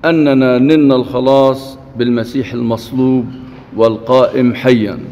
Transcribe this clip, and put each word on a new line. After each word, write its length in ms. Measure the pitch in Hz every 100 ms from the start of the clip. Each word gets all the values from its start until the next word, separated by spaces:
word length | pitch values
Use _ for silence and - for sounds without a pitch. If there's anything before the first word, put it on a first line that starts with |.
| 165
أننا 520 | 165 147 135 131 123
نلنا 380 | 135 156 143 131
الخلاص 800 | 123 123 131 135 135 131 - - - 117
بالمسيح 560 | 120 120 113 135 117
المصلوب 720 | 120 117 113 - 131 131 131 117 - - - - 120
والقائم 760 | 113 110 117 131 123 131 123
حياً. 460 | 117 135 123 104 87 -